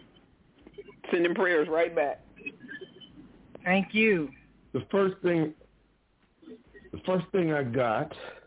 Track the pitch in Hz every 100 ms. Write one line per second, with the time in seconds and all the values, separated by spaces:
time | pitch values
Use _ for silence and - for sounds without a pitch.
0 | - - _ _ _ _ - - - -
1 | - 180 175 175 180 165 151 160 170 165
2 | 143 - - - - - - - - -
3 | - - - - - - 180 196 185 214
4 | 220 185 143 - - _ _ 131 - 196
5 | 190 185 175 170 156 - - _ _ _
6 | _ _ _ _ - - _ - - 98
7 | - 185 170 190 165 147 127 123 120 110
8 | 151 - - -